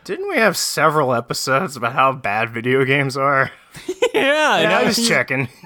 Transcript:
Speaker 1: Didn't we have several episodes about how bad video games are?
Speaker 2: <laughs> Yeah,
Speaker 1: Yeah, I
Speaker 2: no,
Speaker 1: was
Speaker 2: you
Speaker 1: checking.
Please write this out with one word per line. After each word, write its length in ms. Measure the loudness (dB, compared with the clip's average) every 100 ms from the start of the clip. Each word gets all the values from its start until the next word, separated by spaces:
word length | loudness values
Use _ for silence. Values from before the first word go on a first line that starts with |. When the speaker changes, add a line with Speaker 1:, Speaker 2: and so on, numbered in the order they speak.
Speaker 1:
Didn't 260 | -12 -8 -4
we 60 | 0
have 200 | 2 0
several 560 | -4 2 2 4 2
episodes 640 | 0 -2 -6 0 0 0 -4
about 160 | -4
how 200 | 2 2
bad 380 | 2 -2 -2 -2
video 340 | -4 0 2 2
games 320 | 2 0 -2
are? 320 | 0 2 0 -6
Speaker 2:
<laughs> 40 | -20 -20 -12 -2 -2
Yeah, 460 | 0 0 2 2 2
Speaker 1:
Yeah, 180 | 2 2
I 20 |
Speaker 2:
no, 60 | 2
Speaker 1:
was 120 | 0
Speaker 2:
you 80 | 0
Speaker 1:
checking. 420 | 0 0 -2 -4 -8